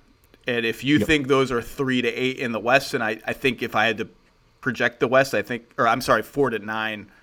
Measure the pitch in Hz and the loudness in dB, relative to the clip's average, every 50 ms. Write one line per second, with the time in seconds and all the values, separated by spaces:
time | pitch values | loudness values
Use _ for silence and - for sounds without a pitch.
0 | _ _ _ _ _ _ _ _ _ - 123 120 117 113 110 - 123 139 147 151 | _ _ _ _ _ _ _ _ _ -4 -2 -2 -2 -2 -4 -2 0 2 4 4
1 | 202 - 156 151 139 127 139 135 135 127 131 117 113 - - - 143 131 127 127 | 4 4 2 2 2 2 2 2 2 2 -2 -4 -6 -6 -6 -4 -4 -2 0 0
2 | 120 117 110 - 127 131 131 - - 117 117 107 98 117 127 139 135 - - 131 | 0 -2 -2 -2 -2 -4 -4 -4 -6 -4 -4 -2 2 4 4 4 4 0 -4 -4
3 | 117 107 110 - - - 120 - - 135 117 - 123 110 - 110 107 113 110 110 | -2 -4 -4 -6 -6 -8 -6 -2 -2 -2 -2 -2 -4 -2 0 0 2 2 0 -2
4 | 107 - - _ _ _ _ _ _ _ _ _ - 131 120 - 123 123 - - | -6 -10 -14 _ _ _ _ _ _ _ _ _ -4 -4 -2 0 -2 -2 0 0
5 | - - 127 131 139 135 - 107 101 - 123 117 - _ _ - 127 113 117 127 | 0 2 4 4 4 2 0 -2 -2 -4 -6 -10 -10 _ _ 0 2 2 2 2
6 | 117 - 127 110 110 - - 143 139 123 113 107 101 107 110 110 110 110 107 104 | 2 2 2 2 0 -2 -2 0 0 0 0 -4 -6 -6 -6 -4 -4 -6 -6 -8
7 | 101 101 _ _ | -12 -16 _ _